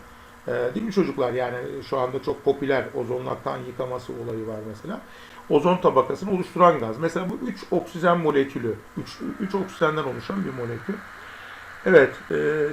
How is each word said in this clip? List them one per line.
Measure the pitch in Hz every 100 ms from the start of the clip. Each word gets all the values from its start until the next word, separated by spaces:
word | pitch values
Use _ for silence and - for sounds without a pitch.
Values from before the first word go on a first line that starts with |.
| - - - - -
Ee, | 123 123
değil | 196 220
mi |
çocuklar? | 196 147 135 123
Yani | 123 123 123 135 139 120
şu | 135
anda | 127 135
çok | 151 139
popüler | 143 139 135 135 -
ozon | 139 117 127 127
laktan | 127 139 135
yıkaması | 127 123 127 127 -
olayı | 123 117 113 110
var | 107 110
mesela. | 104 156 226 - - - - -
Ozon | 156 165 180
tabakasını | 165 131 127 139 196
oluşturan | 185 175 165 175 151
gaz. | 113 113
Mesela | 165 170 180
bu | - 247
üç | 190 -
oksijen | 185 - 175 175 175
molekülü. | 156 143 135 139 117 101 - -
Üç, | - - - -
üç | 190
oksijenden | 196 - - 156 156
oluşan | 139 120 - 196
bir | 180
molekül. | 131 120 117 - 214 - - - - - - - - 185
Evet. | 170 127 - -
E, | 156 151 156 151